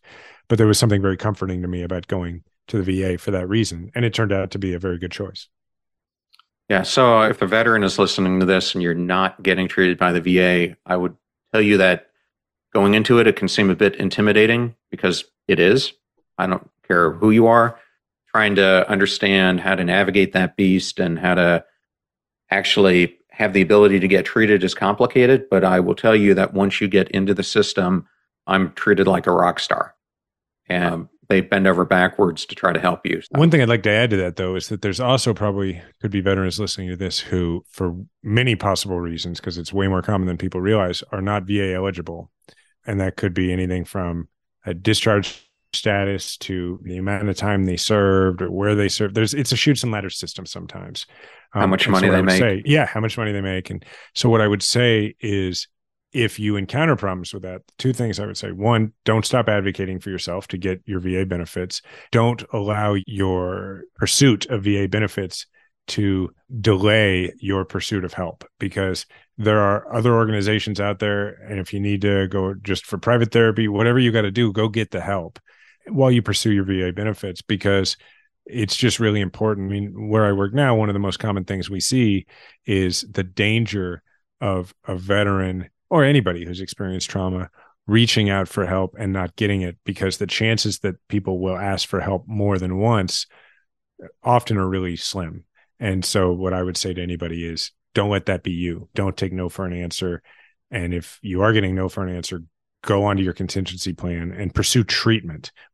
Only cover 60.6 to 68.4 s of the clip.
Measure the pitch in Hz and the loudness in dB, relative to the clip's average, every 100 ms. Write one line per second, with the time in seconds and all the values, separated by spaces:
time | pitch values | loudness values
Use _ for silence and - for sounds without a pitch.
60.6 | 95 92 - 95 92 92 95 90 82 - | -4 -6 -6 -6 -4 -2 -2 -4 -6 -8
61.6 | 87 - - - - 117 117 117 - 113 | -8 -10 -16 -20 -2 2 2 0 -6 -6
62.6 | 101 107 104 101 - 98 95 92 90 95 | -4 -2 0 -2 -4 -4 -2 -2 -4 -8
63.6 | 98 95 - - 101 - 139 104 - 107 | -10 -14 -18 -6 -2 4 4 4 0 -4
64.6 | 101 101 95 104 104 - 92 - - _ | 0 0 0 -2 -2 -4 -10 -10 -18 _
65.6 | _ _ - - 101 95 90 - - 120 | _ _ -10 -2 0 0 -4 -10 -14 -2
66.6 | 104 95 104 110 101 92 90 - 95 98 | 0 2 4 4 2 0 -2 -6 -4 -4
67.6 | 92 95 - 101 90 - 87 - | -4 -6 -6 -6 -6 -8 -10 -10